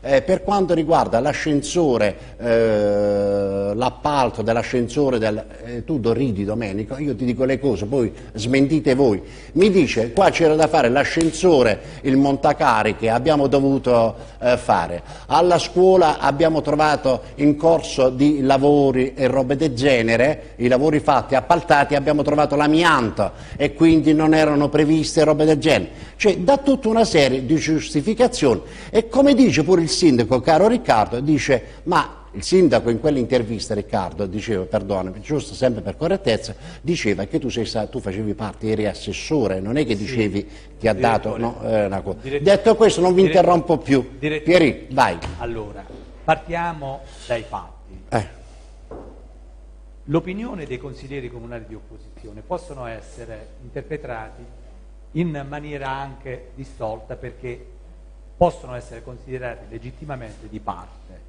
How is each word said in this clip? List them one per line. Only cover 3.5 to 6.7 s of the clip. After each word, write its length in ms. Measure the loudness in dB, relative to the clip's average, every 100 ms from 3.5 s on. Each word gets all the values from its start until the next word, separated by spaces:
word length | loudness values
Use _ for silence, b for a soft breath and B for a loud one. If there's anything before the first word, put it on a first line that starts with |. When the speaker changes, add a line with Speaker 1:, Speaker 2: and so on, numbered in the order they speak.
| -4 -4
Speaker 1:
l'appalto 680 | -2 -2 -2 -2 0 0 -2
dell'ascensore 760 | -2 -2 -2 -2 -2 0 0 0
del, 240 | -2 -4 -10 -18
eh, 200 | -14 -12
tu 140 | -6 -2 0
ridi 320 | 0 -2 -2
Domenico, 540 | -4 -4 -6